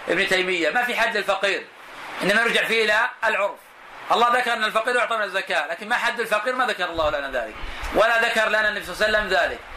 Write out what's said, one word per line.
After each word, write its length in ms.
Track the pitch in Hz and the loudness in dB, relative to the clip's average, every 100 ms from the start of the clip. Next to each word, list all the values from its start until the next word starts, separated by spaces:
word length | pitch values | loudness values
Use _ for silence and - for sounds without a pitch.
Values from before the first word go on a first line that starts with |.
| - | -2
ابن 180 | 175 190 | 0 2
تيمية، 420 | 185 180 175 156 | 2 0 0 0
ما 140 | 247 | 0
في 120 | 240 208 | 0 0
حد 220 | 226 214 | 0 0
للفقير، 480 | 196 190 196 160 - - - - - - | -2 0 0 -2 -6 -18 -20 -16 -12 -4
إنما 180 | 175 214 | 0 2
يرجع 220 | 233 220 | 2 2
فيه 220 | - 226 214 | 0 2 2
إلى 140 | 214 247 - 226 | 2 0 -2 -2
العرف. 340 | 196 202 - - - - - - | 0 -2 -4 -16 -20 -20 -10 0
الله 260 | 185 240 247 | 2 4 2
ذكر 160 | 233 | 0
أن 100 | 233 | 0
الفقير 320 | 214 214 233 247 | 0 0 2 0
يعطى 220 | - 226 | 2 0
من 60 | |
الزكاة، 440 | 202 190 185 175 147 | -2 -2 -2 -2 -2
لكن 220 | 170 214 | -4 -2
ما 60 | 240 | 0
حد 240 | 233 220 | 0 -2
الفقير؟ 360 | - 214 254 254 | 0 0 0 0
ما 100 | 247 | 0
ذكر 200 | 190 175 | -2 -2
الله 240 | 165 151 | 0 0
لنا 300 | 147 139 131 | 0 -2 -4
ذلك، 140 | 110 107 - - - 180 | -4 -8 -10 -8 -2 2
ولا 260 | 226 226 | 4 4
ذكر 280 | 233 226 214 | 2 2 2
لنا 200 | 214 214 | 2 2
النبي 160 | 202 175 | 0 -6
صلى 220 | 175 214 | -2 2
الله 100 | 214 | 2
عليه 100 | 202 | 2
وسلم 120 | 185 | 2
ذلك. 200 | 156 123 - | 2 -2 -12